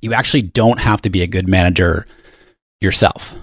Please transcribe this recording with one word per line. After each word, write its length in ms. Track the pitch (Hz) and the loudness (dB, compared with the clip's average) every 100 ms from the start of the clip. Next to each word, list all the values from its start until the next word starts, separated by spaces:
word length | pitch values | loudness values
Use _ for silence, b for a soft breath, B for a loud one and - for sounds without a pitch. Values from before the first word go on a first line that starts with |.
you 100 | 113 | -2
actually 300 | 113 131 151 | -2 0 0
don't 360 | 98 - 113 120 | 0 2 2 2
have 220 | 127 107 | 0 -2
to 80 | 110 | -2
be 120 | 90 | -2
a 40 | 90 | -2
good 220 | 92 92 | -2 0
manager 580 | 92 90 90 87 82 - b b b b b _ _ | 2 2 2 2 0 -6 b b b b b _ _
yourself. 540 | 95 - 107 - - - | -2 2 0 -2 -14 -18